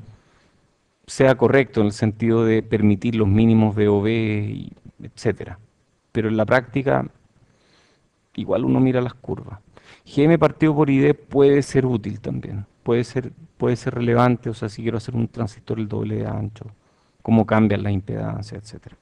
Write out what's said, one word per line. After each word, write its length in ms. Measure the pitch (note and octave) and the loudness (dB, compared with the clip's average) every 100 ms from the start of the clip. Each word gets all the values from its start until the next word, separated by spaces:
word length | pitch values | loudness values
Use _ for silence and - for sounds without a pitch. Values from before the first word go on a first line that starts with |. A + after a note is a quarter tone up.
| - - _ _ _ _ _ _ _ _ - | -18 -20 _ _ _ _ _ _ _ _ -16
sea 280 | - C3+ | 2 2
correcto 460 | A#2+ A2+ C3+ B2+ A#2 | 4 4 4 2 0
en 60 | G#2 | 0
el 60 | |
sentido 520 | G#2 A2 G#2 A2+ A2+ | 0 -4 0 0 2
de 180 | A2+ A2 | 2 0
permitir 540 | - A2 G#2 G2 A#2+ A2+ | 0 0 2 2 -2 0
los 100 | G2+ | 2
mínimos 480 | G#2 A2+ A2+ G#2+ | 4 4 4 2
V 140 | G#2 G#2 | 2 2
O 120 | G2+ | 2
V 120 | G#2+ | 0
y 600 | A2+ A2 G#2 G#2 G2+ - - - _ | -2 -2 -4 -6 -10 -14 -18 -20 _
etcétera. 560 | - - A2+ F#2 - - _ _ _ _ _ | -20 -6 -4 -4 -10 -16 _ _ _ _ _
Pero 160 | A#2+ A2 | -4 -2
en 80 | A2 | 0
la 100 | G#2+ | 2
práctica, 580 | B2+ A#2 C#3 C3+ C3 C#3 _ _ _ _ _ _ _ _ _ _ _ _ - | 2 2 -4 0 -2 -2 _ _ _ _ _ _ _ _ _ _ _ _ -12
igual 280 | G2 F#2 | -4 -2
uno 140 | C3 B2+ | 0 2
mira 220 | C3 B2 | 2 0
las 140 | B2 | -4
curvas. 440 | - - - - - _ _ _ - - | -10 -10 -10 -10 -18 _ _ _ -20 -8
G 160 | - | 2
M 160 | D3+ E3 | 4 4
partido 360 | D3+ - D#3 | 2 2 0
por 140 | D3 D3 | 2 2
I 100 | C3+ | 2
D 160 | C#3+ | 2
puede 480 | C#3+ - C#3 C#3 C#3+ | 0 -2 2 4 4
ser 220 | C3+ C3+ | 2 0
útil 360 | C3 A#2 G#2 G#2+ | 0 -2 -4 -10
también, 440 | C3 B2+ F#2+ G2 G2+ _ | -8 -10 -10 -12 -12 _
puede 180 | - A#2 | -2 -2
ser, 300 | A#2 C3 B2 - - - | -2 -6 -8 -16 -20 -4
puede 180 | B2 | -2
ser 200 | A#2+ C3+ | -2 -4
relevante, 560 | A#2+ A#2+ A#2+ B2 A#2 A#2+ | -4 0 4 4 2 -4
o 40 | |
sea, 140 | G#2+ A2 | -8 -10
si 140 | G#2 | -6
quiero 160 | A2+ A2+ | -6 -6
hacer 180 | - A#2+ | -6 -6
un 100 | A#2 | -6
transistor 540 | A#2 A2 - - A2+ | -6 -10 -10 -10 -8
el 80 | G#2+ | -6
doble 280 | A2 A2 G#2+ | -6 -6 -6
de 100 | G#2+ | -6
ancho, 400 | G#2 G#2 G#2+ A2 - _ _ _ _ | -8 -10 -12 -20 -20 _ _ _ _
cómo 220 | - A2+ | 2 2
cambian 380 | G#2+ A2 A2 G2+ | 4 2 2 0
las 100 | G#2 | -2
impedancias, 720 | F#2+ G#2 A2 G#2+ G#2+ G#2 G#2 | -4 -4 -8 -8 -8 -12 -16
etcétera. 340 | G#2+ - - - | -18 -20 -20 -20